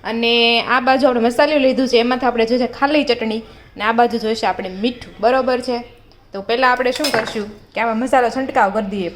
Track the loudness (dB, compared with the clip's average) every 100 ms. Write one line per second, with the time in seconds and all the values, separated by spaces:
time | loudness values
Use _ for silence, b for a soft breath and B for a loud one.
0 | -6 -2 2 4 4 2 2 0 2 2
1 | 2 2 0 2 2 4 2 2 2 2
2 | 2 0 0 0 0 0 -2 -2 0 0
3 | 0 -2 -2 -6 -8 -20 -20 -6 -2 2
4 | 2 0 -2 -2 -2 -2 -8 -4 -4 -4
5 | -16 -2 0 2 0 -2 -4 -8 -8 -20
6 | -20 -20 _ -12 -4 0 2 2 -2 -2
7 | 0 0 0 -6 -10 -12 -12 -4 -2 -2
8 | 2 2 2 -2 -2 2 2 0 -4 -4
9 | -6